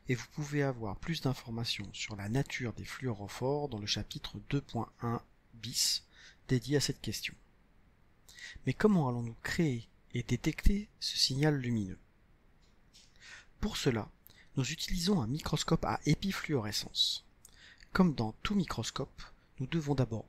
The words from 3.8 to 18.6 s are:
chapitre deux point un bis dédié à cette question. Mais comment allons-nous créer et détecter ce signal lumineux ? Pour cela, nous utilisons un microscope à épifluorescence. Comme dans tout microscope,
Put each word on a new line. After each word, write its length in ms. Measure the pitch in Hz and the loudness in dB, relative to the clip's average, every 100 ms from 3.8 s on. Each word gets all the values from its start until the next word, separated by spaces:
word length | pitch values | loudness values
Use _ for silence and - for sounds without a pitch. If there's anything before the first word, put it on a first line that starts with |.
| 104 | -2
chapitre 540 | 107 - 147 - 104 - | -2 -4 -8 -10 -10 -4
deux 120 | 143 | -4
point 300 | - 113 110 - | -2 -4 -6 -4
un 200 | 117 117 - _ _ | -4 -4 -6 _ _
bis 500 | 117 110 131 - - - - - - - | -12 -6 0 0 0 -6 -20 -20 -12 0
dédié 300 | 127 127 143 | 0 2 2
à 40 | |
cette 200 | - - | 2 -2
question. 340 | - - - - - _ _ _ - _ _ _ - - - - - | -6 -6 -8 -12 -20 _ _ _ -20 _ _ _ -20 -18 -16 -6 -2
Mais 80 | |
comment 340 | - 214 190 135 | 4 6 6 4
allons-nous 280 | 120 117 113 | 0 -4 -6
créer 440 | - - 160 120 - - - | -4 2 2 0 -6 -20 -8
et 100 | 123 | -4
détecter 680 | - 123 160 - - 202 214 - | 0 0 0 4 6 6 2 -8
ce 180 | - - | -6 0
signal 380 | - 131 151 147 | 0 4 4 4
lumineux ? 440 | 123 113 95 90 - _ _ - _ - - - - - - - - - - - | 2 0 0 -6 -16 _ _ -20 _ -20 -20 -20 -20 -20 -20 -20 -20 -20 -20 -6
Pour 160 | 208 - | -6 0
cela, 320 | 143 113 - - - - - - | 2 2 -2 -12 -20 -20 -6 -2
nous 160 | 127 | -2
utilisons 500 | 160 - 185 170 196 | -2 -2 0 2 2
un 60 | 110 | 2
microscope 580 | 151 - 156 - 165 - | -2 -2 -2 2 2 2
à 140 | 110 - | 0 2
épifluorescence. 1200 | 156 196 - - 139 104 - - - - - - _ - - - - - | 2 0 -4 -2 0 0 -4 -2 0 0 -2 -10 _ -20 -20 -20 -20 0
Comme 220 | - 180 127 | 4 4 4
dans 180 | 110 - | -2 -4
tout 120 | - | -2
microscope, 680 | 208 | 0